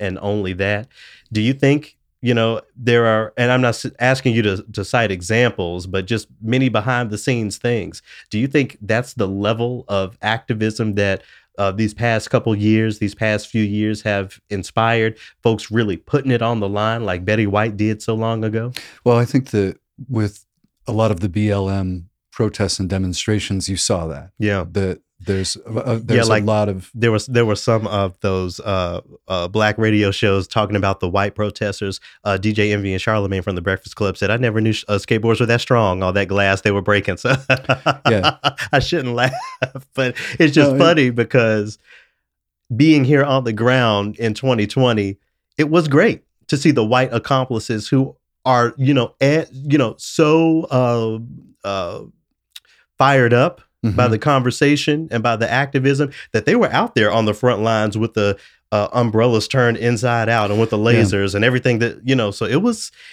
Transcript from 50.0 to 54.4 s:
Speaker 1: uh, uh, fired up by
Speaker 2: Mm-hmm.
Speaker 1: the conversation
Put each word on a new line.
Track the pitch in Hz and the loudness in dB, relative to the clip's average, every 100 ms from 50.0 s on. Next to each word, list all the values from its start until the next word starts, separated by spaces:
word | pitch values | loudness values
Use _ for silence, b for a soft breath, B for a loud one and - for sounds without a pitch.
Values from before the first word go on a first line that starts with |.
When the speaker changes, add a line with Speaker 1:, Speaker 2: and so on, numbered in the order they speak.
| - - 151 160 165 160 - | -10 0 4 4 4 2 0
Speaker 1:
uh, | 131 123 117 113 110 117 - - _ 101 | 0 2 0 -2 -6 -10 -18 -20 _ -6
uh, | 98 87 104 - _ _ _ _ - b b b _ | -6 -6 -8 -14 _ _ _ _ -20 b b b _
fired | 135 139 120 | 2 4 4
up | 120 156 - _ _ | 4 2 -2 _ _
by | 117 | -4
Speaker 2:
Mm-hmm. | 95 123 | 0 0
Speaker 1:
the | 110 | 2
conversation | 151 139 | 2 0